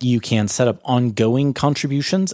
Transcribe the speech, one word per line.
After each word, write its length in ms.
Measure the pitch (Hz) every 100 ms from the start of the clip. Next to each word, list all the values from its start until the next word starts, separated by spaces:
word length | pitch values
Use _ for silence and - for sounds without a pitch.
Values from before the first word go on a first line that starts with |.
you 180 | 123 120
can 300 | - 113 104
set 180 | - 123
up 140 | -
ongoing 720 | - 123 123 104 113 127 143
contributions 800 | 127 147 143 143 139 - 190 190